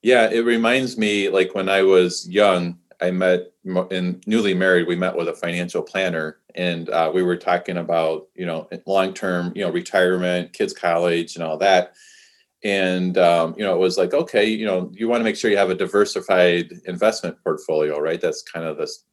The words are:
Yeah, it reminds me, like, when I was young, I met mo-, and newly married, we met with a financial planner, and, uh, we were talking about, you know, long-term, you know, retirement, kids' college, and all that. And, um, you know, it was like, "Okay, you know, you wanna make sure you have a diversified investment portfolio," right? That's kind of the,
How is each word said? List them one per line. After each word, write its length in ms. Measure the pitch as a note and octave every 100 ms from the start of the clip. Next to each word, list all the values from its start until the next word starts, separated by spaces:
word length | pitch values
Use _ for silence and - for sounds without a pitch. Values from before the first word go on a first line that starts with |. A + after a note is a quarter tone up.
Yeah, 280 | A2+ B2 A2
it 140 | A2+
reminds 520 | A#2 A#2 A2+ B2+ C3 A2+
me, 320 | G#2+ G#2 G2
like, 260 | F#2+ F#2
when 140 | G2 F#2+
I 140 | G2
was 460 | F#2+ F#2 F2+ F2 F2
young, 500 | F#2+ G#2 F2+ F2 F2 _ _
I 100 | F2+
met 420 | F#2 F#2 F2+ - _
mo-, 240 | F#2 F#2 F2+
and 320 | F#2 F2+ F2 -
newly 280 | A2 G2+
married, 320 | F#2 F#2+ F2+ E2+
we 80 | F2
met 200 | F#2 F2
with 120 | E2+
a 60 |
financial 480 | D#2+ F2 F2 F2+ F2
planner, 560 | - F#2+ F#2 E2 D#2 - _
and, 340 | - F2+ E2+ E2
uh, 200 | E2 D#2+
we 100 | F2+
were 140 | F2+ F2
talking 420 | - F2 - F2
about, 500 | D#2+ E2 D#2+ D#2+ -
you 120 | - F2+
know, 220 | D#2+ - E2+ -
long-term, 680 | G2 F#2+ F#2 G2 F2+ F2 F2
you 80 |
know, 80 | F#2
retirement, 800 | F2 F2+ G2 F2+ F#2 F2+ F2+ F2
kids' 220 | - G2+
college, 600 | - F2+ E2+ F2 E2+ E2
and 80 | -
all 160 | E2 D#2
that. 360 | G2 F#2 - _ - - _ _ _ _
And, 560 | G#2+ G2 F#2 F#2 F#2 F#2
um, 360 | F2 E2+ E2 E2
you 80 |
know, 100 | G#2
it 40 | F2+
was 200 | F#2 F#2
like, 160 | F2+
"Okay, 300 | - - A2+ G#2+
you 200 | A2 G#2+
know, 240 | F#2 F#2
you 140 | F#2 A2+
wanna 160 | A#2+
make 120 | A2+ -
sure 140 | A#2
you 60 | G2+
have 140 | F#2+
a 60 | F#2
diversified 960 | F#2 G2+ G#2 G2 F#2 F#2 F2+ F2 E2+ - -
investment 500 | F2+ G#2 - F2 -
portfolio," 560 | - D#2 - D#2 D2+ D2+
right? 220 | D#2 E2
That's 220 | E2+ D#2
kind 240 | - E2 E2
of 120 | D2+
the, 100 | D2+ - _